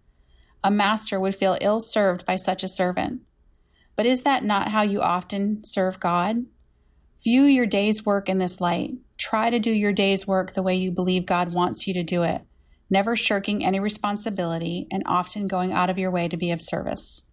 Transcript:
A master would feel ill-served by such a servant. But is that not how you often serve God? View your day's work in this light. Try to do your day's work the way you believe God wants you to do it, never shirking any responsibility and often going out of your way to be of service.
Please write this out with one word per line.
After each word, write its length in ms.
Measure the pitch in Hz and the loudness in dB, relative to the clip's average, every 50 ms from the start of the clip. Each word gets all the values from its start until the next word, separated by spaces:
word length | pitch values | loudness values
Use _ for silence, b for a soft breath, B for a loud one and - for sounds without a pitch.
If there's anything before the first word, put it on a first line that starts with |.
| _ _ _ _ _ _ _ - _ _ _ _ | _ _ _ _ _ _ _ -20 _ _ _ _
A 80 | - 202 | 0 2
master 480 | 208 202 202 202 220 214 - - 202 190 | 4 4 4 2 2 0 -2 -2 -2 0
would 140 | 190 196 190 | 0 -2 0
feel 220 | - 196 190 180 - | 0 2 2 2 2
ill-served 680 | - 202 214 226 220 - - 220 202 190 180 180 - | 2 2 2 2 0 0 2 2 2 2 2 0 -2
by 100 | - 190 | -2 -2
such 260 | 185 - 190 185 - | 0 0 -2 -2 -2
a 60 | 190 185 | -2 -2
servant. 540 | - - 180 180 180 185 - - 247 254 - _ _ _ _ _ _ _ _ _ _ _ _ _ _ | -2 0 0 0 0 -2 -4 -4 -6 -8 -12 _ _ _ _ _ _ _ _ _ _ _ _ _ _
But 100 | - 220 | 0 2
is 160 | 247 262 247 | 2 2 2
that 220 | - 294 269 - - | 2 2 0 2 2
not 240 | 208 208 - - 214 | 0 0 0 0 0
how 140 | 214 214 | 0 2
you 180 | 214 208 196 - | 2 2 2 0
often 640 | - - 175 185 - - 202 196 202 208 214 208 - | 0 0 0 0 -2 -4 -4 -2 -2 -2 -2 -4 -4
serve 360 | - - 202 185 185 185 - | -4 0 0 0 0 0 -2
God? 440 | - 175 175 175 175 208 226 240 254 - _ _ _ _ _ _ _ _ _ _ _ _ _ _ | 0 0 2 2 2 0 0 -2 -4 -6 _ _ _ _ _ _ _ _ _ _ _ _ _ _
View 220 | - 226 240 262 285 | 0 2 4 6 6
your 220 | 285 269 254 240 | 6 6 4 4
day's 380 | 196 - 196 202 214 208 214 - | 2 2 2 2 2 0 2 2
work 240 | 208 202 196 196 - | 0 0 2 0 0
in 100 | 190 190 | 0 0
this 220 | 185 180 - - | 0 0 0 0
light. 320 | 180 175 165 190 - - - - - _ _ | 0 0 0 0 -2 -4 -8 -10 -14 _ _
Try 320 | - - - - 220 226 233 | -8 -4 -2 0 0 2 2
to 100 | 240 240 | 2 2
do 120 | 214 233 | 2 2
your 220 | 220 214 208 202 | 2 2 2 2
day's 340 | 196 202 196 196 196 190 - | 2 2 2 2 2 2 0
work 260 | 202 190 185 185 185 | 0 0 0 0 0
the 100 | - 196 | -2 -2
way 120 | 185 190 185 | 0 0 0
you 160 | 185 185 185 | 0 0 -2
believe 340 | 175 185 180 185 185 185 180 | -2 0 0 0 0 0 0
God 300 | - 180 175 180 175 170 | 0 0 0 0 0 0
wants 320 | 175 175 180 - - - | 0 0 0 0 -2 -2
you 80 | 196 180 | -2 -2
to 80 | 180 | -4
do 200 | 170 - 180 175 | -4 -2 0 0
it, 200 | 170 165 - - - _ _ _ _ _ _ _ _ - | 0 0 -2 -4 -8 _ _ _ _ _ _ _ _ 0
never 260 | 190 196 196 226 240 | 0 2 2 2 0
shirking 480 | - - - 208 196 196 208 208 208 - | -2 0 0 -2 -2 -2 -2 -4 -2 -2
any 160 | 185 196 196 | -2 -2 0
responsibility 1040 | 202 214 - - - 208 202 202 - 226 202 185 175 165 165 165 170 - 170 180 - - | -2 -2 -4 -4 -4 -4 -4 -4 -6 -6 -4 -4 -4 -4 -4 -4 -4 -6 -6 -8 -8 -6
and 120 | 190 196 - | -6 -6 -4
often 400 | - 170 180 180 - - 208 202 | -2 -2 -2 -2 -4 -6 -6 -6
going 260 | 185 190 180 180 185 | -4 -2 -2 -2 -2
out 180 | - 180 180 185 | 0 0 0 0
of 80 | 185 190 | 0 -2
your 120 | 185 185 | -2 -2
way 180 | 180 175 170 170 | -2 -2 -2 -2
to 80 | 175 | -4
be 140 | 165 180 170 | -4 -2 -2
of 120 | 170 170 | -2 -2
service. 600 | - - 170 - - - - - - - - - - _ | -4 -4 -4 -4 -4 -4 -4 -4 -4 -4 -4 -6 -10 _